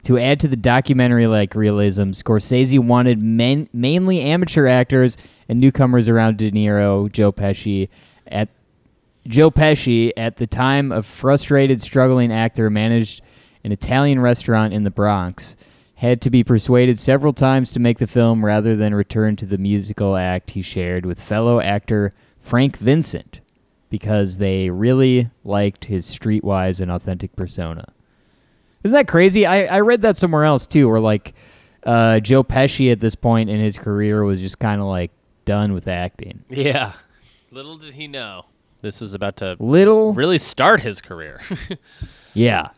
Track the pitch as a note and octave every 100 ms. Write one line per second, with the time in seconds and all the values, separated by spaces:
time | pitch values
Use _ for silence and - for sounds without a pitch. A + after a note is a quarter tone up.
0 | - B2 B2 C#3+ D#3 B2+ A#2+ B2 C3 B2+
1 | B2 A#2+ A2+ A2 G2 A2 G#2+ G#2 G#2 F#2+
2 | G2 F#2+ - G#2+ - B2+ C3 C#3 A#2+ B2
3 | B2 A2+ A2 A2+ A#2+ C#3+ - A#2+ B2+ E3+
4 | F#3+ F3+ C#3 E3+ F3 D#3+ C3+ B2+ B2 C3
5 | B2+ - - _ - A#2 C3+ C#3 B2+ B2
6 | A2+ A2+ A2+ G#2+ G#2+ G#2 G#2+ G#2 G2+ G2
7 | G2+ G#2 G#2 G2 G2+ G2 G#2+ G2 F#2+ _
8 | _ _ - G#2 G#2+ _ _ _ _ _
9 | _ _ - A#2 D#3+ D3+ D#3 D3+ - A#2
10 | A2+ - A2+ - A#2+ - C3 C#3 C#3 A2+
11 | G#2 - C3 C#3+ - C#3+ C3+ B2 - C3+
12 | C3 B2+ A#2+ A2+ A2+ - A2 G#2 A2 A#2
13 | A2 - _ _ _ _ G#2 G2+ - B2+
14 | C#3+ C3+ B2 A#2+ - A2+ A2 G#2 G2+ -
15 | G#2 G2+ F2+ E2+ - - _ _ _ _
16 | A#2+ B2 C3 B2 - A#2 - B2 B2+ A#2
17 | - C3+ D3 B2 C3 C3+ B2+ B2 A#2+ A#2
18 | A2 B2 A#2 A2+ G#2+ G#2+ A2 G#2+ G#2+ G#2
19 | G2+ A2 G#2+ G#2 F#2+ G2 G2 G#2 G2 G#2
20 | G2+ F#2+ F#2 F#2 - G2+ F2+ F#2+ F2+ F2+
21 | F2+ F2 - G#2+ A#2 A#2+ F#2+ G2+ - G#2+
22 | G2+ _ _ _ - A#2+ C3+ - G#2 D#3
23 | - - - - _ _ _ _ _ G#2+
24 | G#2+ G#2+ G2 F#2 G2+ F#2+ F#2 F2+ A2+ C3
25 | C3 B2+ A#2+ _ - G2+ G2+ - - F#2+
26 | E2+ - A2+ G#2+ - G2 F#2 F#2 F2+ F2+
27 | - F2+ F#2+ - F#2 - E2 D#2+ - _
28 | _ _ _ _ _ _ _ _ G3+ C#4+
29 | A#3+ E3 F#3+ F#3+ F#3+ G3 F#3+ F#3+ G#3 A#3+
30 | A3 F3+ F3+ D#3 D#3 C#3 - D3+ B2+ A2
31 | A2 G#2+ - _ _ _ _ _ - A#2
32 | A2+ A2 G#2 C3 C3 C3 C3+ - B2+ A2+
33 | A2 - A#2+ A2+ A2 G#2+ G#2+ F#2+ - G2+
34 | G#2 G#2+ G2+ F#2+ F#2 - A2 G2+ G2 F#2
35 | E2+ _ _ _ - G#2 G#2 F#2 F#2+ F2
36 | F2+ - - - _ C3 C#3+ C#3 A2 -
37 | _ _ _ _ _ B2+ C#3+ D#3+ D3+ C#3
38 | D3+ C#3 A2 F#2+ - _ _ _ G#2+ -
39 | G#2+ G2 G2+ - F#2+ F2+ A2 D#3+ G3+ A3
40 | A3 G3 D#3 F3 - - D3 G#3+ A2+ G2
41 | - E2+ D#2 C2+ - F#3 - F#3+ _ _
42 | - _ _ G#2 A#2+ G2 D#2+